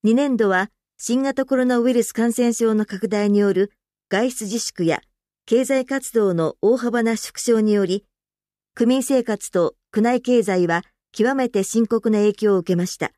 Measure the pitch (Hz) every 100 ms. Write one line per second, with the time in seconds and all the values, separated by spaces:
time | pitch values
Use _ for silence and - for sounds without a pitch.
0 | 208 233 285 240 208 185 202 _ _ _
1 | - 247 269 262 262 262 254 240 240 240
2 | 220 - 233 233 240 233 226 214 214 190
3 | 214 208 208 202 202 180 202 _ _ _
4 | _ 190 254 247 208 226 - - 165 151
5 | _ _ _ _ - 233 262 269 254 269
6 | - 233 202 170 160 - 202 247 233 240
7 | 226 220 - - - 226 214 208 190 196
8 | _ _ _ _ _ _ _ - 240 262
9 | 247 262 233 208 - 185 165 - _ 214
10 | 226 247 247 247 202 185 175 170 - _
11 | _ - 226 269 254 208 190 220 226 226
12 | 208 214 208 208 214 190 170 175 180 -
13 | 160